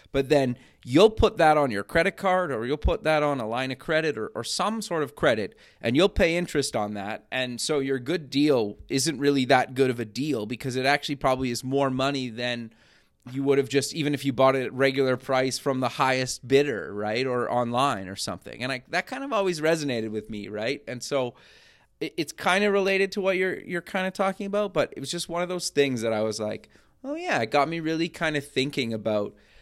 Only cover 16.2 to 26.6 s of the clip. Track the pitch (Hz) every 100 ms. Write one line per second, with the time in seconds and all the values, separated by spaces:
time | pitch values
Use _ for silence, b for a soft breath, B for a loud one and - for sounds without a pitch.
16.2 | 127 - 120 135 147 107 76 101 107 113
17.2 | 131 123 117 123 120 120 139 107 92 95
18.2 | - 90 - - 127 127 - 170 - 262
19.2 | 190 214 196 160 156 165 143 120 110 107
20.2 | 107 107 98 104 113 143 - 123 - 143
21.2 | 123 - b b b b b _ 160 -
22.2 | 156 - 196 185 208 202 190 190 190 208
23.2 | 190 185 185 - - 175 - 196 185 185
24.2 | 196 190 196 202 208 165 127 - 135 170
25.2 | - 170 175 180 - - 139 123 113 110
26.2 | 110 107 107 104